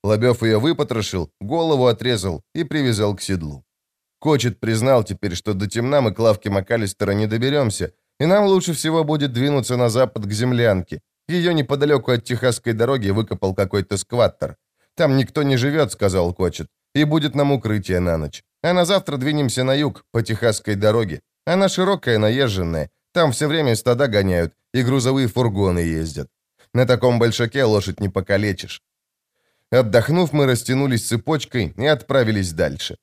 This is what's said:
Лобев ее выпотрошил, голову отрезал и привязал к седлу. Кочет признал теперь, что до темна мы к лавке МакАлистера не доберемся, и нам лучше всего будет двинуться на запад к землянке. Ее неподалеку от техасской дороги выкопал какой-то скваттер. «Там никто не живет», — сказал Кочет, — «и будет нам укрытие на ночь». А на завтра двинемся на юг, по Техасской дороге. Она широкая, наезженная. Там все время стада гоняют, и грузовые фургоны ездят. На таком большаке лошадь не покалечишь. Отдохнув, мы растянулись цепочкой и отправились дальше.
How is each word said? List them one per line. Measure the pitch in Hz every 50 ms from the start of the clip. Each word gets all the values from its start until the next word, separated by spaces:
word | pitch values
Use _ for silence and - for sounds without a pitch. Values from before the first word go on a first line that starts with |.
| -
Лобев | 101 107 107 117 127 120 120 113
ее | 113 110 107
выпотрошил, | 117 160 170 147 147 - 120 113 101 - - 92 80 - _ _
голову | 98 104 139 170 165 160 151 131 127
отрезал | 123 113 117 - 127 123 104 90 98 82 73 _ _ _
и | 156 170
привязал | - - 156 139 123 113 101 107 104 101
к | 92
седлу. | - - 98 90 78 76 71 67 _ _ _ _ _ _ _ _ _ _ _ _
Кочет | - 151 151 131 - 123 - _
признал | - 110 110 110 113 131 135 120 104
теперь, | - 98 - - 101 87
что | - _ 107 104
до | 95 107
темна | 98 - 113 117 131 143 143
мы | 127 110 92
к | -
лавке | 113 113 104 - - 104
МакАлистера | 101 98 92 _ 117 117 107 95 - _ 104 98 98
не | 104 107
доберемся, | 104 107 113 120 135 143 147 135 110 95 - 90 - _ _ _ _ _ _
и | 143
нам | 160 190 208 208
лучше | 196 190 190 175 175 160
всего | 127 - 156 160 165 156
будет | 147 156 147 143 143 120
двинуться | 117 131 143 147 135 110 - 127
на | 123 123 117
запад | 107 127 131 110 - 107 107
к | 101
землянке. | 107 104 120 127 123 120 120 113 98 92 87 _ - - _ _ _ _ _
Ее | - 165 180 170 175 170
неподалеку | 156 143 - 143 139 143 147 147 131 113 -
от | 123 117 -
техасской | - 123 117 - 127 113 - _ 120 110
дороги | 107 117 120 139 131 104 98
выкопал | 98 110 110 - 104 90 - 95 92
какой-то | - 98 92 - 101 92 _ 101
скваттер. | 98 - _ - 120 113 95 - _ - - - _ _ _ _ _ _ _ _
«Там | - 170 147 131
никто | 135 123 - - 156 147
не | 139 135
живет», — | 123 120 143 143 160 147 104
сказал | - - 107 98 92 95 85 87 87
Кочет, — | - 92 87 - - 78 - _ _ _ _ _
«и | 143 151
будет | 151 151 165 147 151 -
нам | 139 143 143
укрытие | 143 127 - 110 107 107 95 - 92 90
на | 90 87 85
ночь». | 80 76 71 - - _ _ _ _ -
А | 165 180
на | 180 175
завтра | 165 202 190 - - 143
двинемся | 135 127 147 151 151 143 123 - 127 127
на | 131 135
юг, | 143 151 135 - - _ _
по | - 117
Техасской | 113 - 110 98 117 117 104 - - - 104
дороге. | 98 104 107 107 117 113 92 76 - _ _ _ _ _
Она | - 170 190 196 185
широкая, | - - 185 185 202 - - 127 117 107
наезженная. | 107 107 117 135 139 120 101 95 90 85 82 78 73 - _ _ _ _ _
Там | 175 170 147
все | 117 - 151
время | 147 151 165 151 127 117
стада | 113 - 127 120 120 143
гоняют, | 131 104 104 98 95 90 87 85 82 _ _ _ _ -
и | 127 127
грузовые | 120 135 139 117 127 135 135 135
фургоны | 113 - 123 127 117 98 95 101 92 87 87
ездят. | 85 85 80 80 80 80 71 73 67 - _ _ _ _ _ _ _ _ _
На | 120 127
таком | 123 127 113 - 123 120 117
большаке | 117 113 107 - 120 110 - 139 135
лошадь | 113 107 101 92 98 90 -
не | 104 95
покалечишь. | - 98 90 - 101 98 107 104 92 - - - - - _ _ _ _ _ _ _ _ _ _ _ _ _ _ _ _ _ _
Отдохнув, | - 127 123 110 95 117 110 - 151 180 180 147 135
мы | 151 143
растянулись | 131 123 113 - - 131 131 139 139 123 110 -
цепочкой | - 117 120 - - 160 147 - - - 127 98 78 -
и | - 120
отправились | 147 151 - - - 139 135 120 110 110 98 95 90 80
дальше. | 80 87 71 69 - - - - _